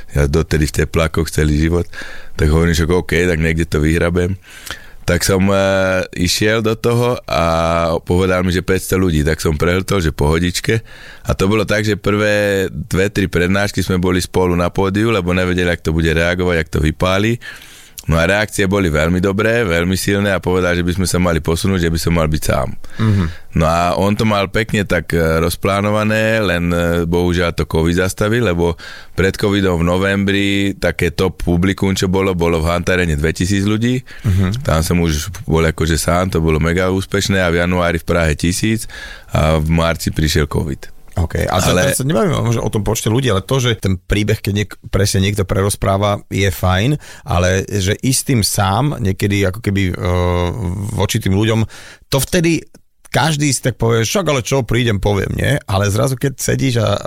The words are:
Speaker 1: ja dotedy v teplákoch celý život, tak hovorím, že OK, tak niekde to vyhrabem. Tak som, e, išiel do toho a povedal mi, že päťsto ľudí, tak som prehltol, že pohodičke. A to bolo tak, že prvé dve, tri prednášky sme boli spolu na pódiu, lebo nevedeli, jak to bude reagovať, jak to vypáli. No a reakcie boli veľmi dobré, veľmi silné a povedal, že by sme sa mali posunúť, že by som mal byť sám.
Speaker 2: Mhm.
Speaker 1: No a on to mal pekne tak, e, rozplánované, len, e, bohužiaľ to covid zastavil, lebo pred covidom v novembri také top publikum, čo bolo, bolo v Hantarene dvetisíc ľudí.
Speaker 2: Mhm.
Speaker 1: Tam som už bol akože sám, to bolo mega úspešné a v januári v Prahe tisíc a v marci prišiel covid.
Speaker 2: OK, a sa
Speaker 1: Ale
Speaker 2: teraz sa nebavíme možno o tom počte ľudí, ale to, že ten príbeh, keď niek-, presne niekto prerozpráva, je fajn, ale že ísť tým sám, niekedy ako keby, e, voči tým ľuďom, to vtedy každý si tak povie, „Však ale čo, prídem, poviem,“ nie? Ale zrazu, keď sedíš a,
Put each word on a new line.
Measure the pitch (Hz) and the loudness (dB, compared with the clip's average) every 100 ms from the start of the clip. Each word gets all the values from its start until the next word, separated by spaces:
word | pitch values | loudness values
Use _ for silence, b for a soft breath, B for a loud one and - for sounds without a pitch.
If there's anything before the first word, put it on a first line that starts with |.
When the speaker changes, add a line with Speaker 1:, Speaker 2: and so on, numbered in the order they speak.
| - | -6
Speaker 1:
ja | 71 71 | 0 2
dotedy | 80 80 78 73 | 2 0 0 0
v | - | 0
teplákoch | 78 - 80 - 82 | -2 0 0 0 -2
celý | - 78 73 | 0 0 2
život, | 80 85 85 B B B B | 2 0 -2 B B B B
tak | - 78 | -2 2
hovorím, | 78 85 | 2 2
že | 80 | 2
OK, | 80 90 80 | 2 0 0
tak | 82 90 82 | 0 2 2
niekde | 80 82 | 0 0
to | 82 78 | -2 0
vyhrabem. | 76 85 85 87 90 95 B B B B B B - | 2 2 2 0 0 -2 B B B B B B -2
Tak | 87 | 0
som, | - 95 | 2 2
e, | 98 98 98 98 95 92 - - | 2 2 2 2 2 0 -2 -2
išiel | 90 - 107 110 | -2 0 2 2
do | 110 | 0
toho | 113 120 120 120 123 | 0 0 0 0 -2
a | - 64 82 82 82 85 85 80 | -2 0 2 2 2 0 0 -2
povedal | - 90 92 92 | 0 0 2 2
mi, | 92 | 0
že | 87 | 0
päťsto | 87 95 - 95 | 0 -2 0 0
ľudí, | 92 76 | 2 2
tak | 73 78 | 0 0
som | 87 | 0
prehltol, | 76 85 90 95 101 | 0 2 0 0 0
že | 80 | 0
pohodičke. | - 73 82 87 - - 113 B B B B | 0 0 2 0 -2 -2 -2 B B B B
A | - | -4
to | - 95 | 0 2
bolo | 107 | 2
tak, | 98 107 107 | 0 0 0
že | |
prvé | 101 - 104 104 104 104 98 95 | 0 0 2 2 2 2 0 -2
dve, | 64 - 87 101 | -4 -4 0 0
tri | 107 95 | 0 0
prednášky | 82 87 98 101 - | 2 2 2 0 -2
sme | 92 92 | -2 0
boli | 90 92 | 2 0
spolu | 90 101 90 | 0 0 2
na | 87 87 | 2 0
pódiu, | - 98 98 113 | 0 0 0 0
lebo | 107 87 | 0 0
nevedeli, | 90 90 90 90 | 0 0 0 0
jak | 85 | 0
to | - | -2
bude | 80 82 | 0 2
reagovať, | 78 85 90 90 85 | 2 0 0 0 0
jak | 80 | -2
to | 80 | 0
vypáli. | 76 78 92 95 107 117 B B B B B B - | 0 0 0 2 0 -2 B B B B B B -2
No | |
a | 80 | 2
reakcie | 82 101 107 - 98 | 2 2 0 0 0
boli | 101 95 | 2 2
veľmi | 76 80 90 | 2 2 2
dobré, | 95 98 110 117 110 | 2 2 2 2 2
veľmi | 85 87 95 | 0 0 0
silné | - 101 101 | 0 0 2
a | 95 | 0
povedal, | 92 92 87 87 | 0 2 2 0
že | 87 | 0
by | |
sme | 90 90 | 0 0
sa | 90 | 2
mali | 90 82 | 2 0
posunúť, | 80 85 98 95 | 0 0 0 0
že | 85 | 0
by | 82 | 0
som | 82 | 0
mal | 85 80 | 2 2
byť | 76 | 0
sám. | - - - - B - | 0 0 -2 -6 B -2
Speaker 2:
Mhm. | 110 101 82 80 B - | 2 2 0 -4 B 0
Speaker 1:
No | 80 | 2
a | 85 87 - | 2 2 2
on | 98 | 0
to | 104 | 0
mal | 113 101 98 | 2 0 0
pekne | 110 113 110 95 | -2 0 0 0
tak, | 87 78 | -2 0
e, | 85 80 80 | 0 2 2
rozplánované, | 82 - 98 98 104 107 107 110 110 113 | 0 -2 -2 0 0 0 0 0 2 0
len, | 101 87 87 | 0 0 0
e, | 85 85 85 | 0 0 0
bohužiaľ | 85 87 90 87 85 | 0 0 2 0 0
to | 82 85 | -2 -2
covid | 80 80 87 | 0 2 2
zastavil, | 92 - 104 117 110 | 0 0 0 0 0
lebo | 85 85 80 B B B | 2 0 -2 B B B
pred | - 92 | -2 0
covidom | 92 107 101 95 87 | 0 0 2 2 2
v | 85 | 2
novembri | 90 98 98 98 98 101 98 98 95 | 2 2 0 2 2 0 0 -2 -2
také | 87 82 87 | -2 0 -2
top | - 95 - | 0 -2 -2
publikum, | - 87 95 95 98 95 | 0 2 2 0 0 0
čo | 98 | 0
bolo, | 95 98 | 2 0
bolo | 92 85 85 | 0 0 2
v | 80 | 0
Hantarene | 87 87 90 87 76 | 0 0 0 0 0
dvetisíc | 80 80 90 101 98 | 0 0 0 0 0
ľudí. | 107 117 127 B B | 0 0 -2 B B
Speaker 2:
Mhm. | - 92 92 117 | 0 2 0 -2
Speaker 1:
Tam | 143 78 82 | -2 0 0
som | 87 | 2
už | 85 76 73 - | 2 -2 -4 -10
bol | - 78 82 | -2 2 2
akože | 78 80 80 | 0 0 0
sám, | - 87 95 | 0 0 0
to | 90 | 0
bolo | 80 78 | 2 2
mega | 80 85 92 | 2 0 0
úspešné | 95 95 101 92 95 | 0 -2 -2 0 0
a | 90 | 2
v | 85 | 2
januári | 87 90 85 85 | 2 2 0 0
v | - | 0
Prahe | 87 82 73 | 0 2 0
tisíc | 85 90 110 113 - B B B B | 0 0 0 -2 -4 B B B B
a | - 78 78 | 0 2 2
v | 78 | 2
marci | 82 82 80 - | 2 0 -2 -2
prišiel | - 78 78 73 | 0 0 0 0
covid. | 78 80 67 - - - - | -2 -4 -6 -10 -16 -10 -4
Speaker 2:
OK, | 85 85 82 | -2 -2 -2
a | 95 | 0
sa | - | 2
Speaker 1:
Ale | 90 92 | 2 2
Speaker 2:
teraz | 90 | 0
sa | |
nebavíme | 131 185 208 123 | 0 0 0 0
možno | 113 117 | 0 -2
o | - | -2
tom | 113 | -2
počte | 101 104 - | -2 -2 0
ľudí, | 110 135 | 0 2
ale | 95 | 0
to, | - 135 | 0 0
že | 123 110 | 0 0
ten | 98 92 | -2 -2
príbeh, | - 101 107 110 | -2 0 0 0
keď | - | -2
niek-, | 101 104 - - | -2 -4 -8 -6
presne | 95 101 101 | 0 0 2
niekto | 92 101 95 | 0 0 0
prerozpráva, | - 98 - 104 98 101 101 - | 0 0 0 0 2 0 -2 -4
je | 98 | -2
fajn, | 98 - 92 92 113 151 B B | 0 0 0 2 2 -2 B B
ale | - 87 90 95 | -4 0 2 0
že | - 101 92 104 | -2 -2 -2 -2
ísť | 127 135 - | 0 -2 0
tým | 127 | 0
sám, | 92 - 95 101 143 - | 0 0 0 2 0 -2
niekedy | 107 92 104 101 95 | -2 -2 0 0 0
ako | 95 | -2
keby, | - 98 95 | -2 0 0
e, | - 95 90 90 87 87 - 90 92 101 | -2 -2 0 2 0 -2 -2 -4 -4 -4
voči | 104 98 117 | -2 -2 -2
tým | 95 | 0
ľuďom, | 95 110 113 110 B B B - | 0 2 0 -2 B B B -6
to | 139 | -4
vtedy | 127 185 170 160 - - _ _ - | 0 0 2 0 -4 -18 _ _ -4
každý | - 139 151 147 | 0 0 2 0
si | 127 | 0
tak | 131 110 | -2 0
povie, | 117 117 | 0 2
„Však | 113 214 160 | 0 0 0
ale | 143 | -2
čo, | 113 135 | 0 -2
prídem, | 120 117 120 98 | 0 0 0 0
poviem,“ | 104 101 - | 0 0 0
nie? | - 104 143 | -2 0 -2
Ale | - 98 101 | -2 0 0
zrazu, | 104 127 131 | 0 0 0
keď | 139 127 | -4 -4
sedíš | - 120 131 120 | -2 0 0 0
a, | 107 101 | 0 0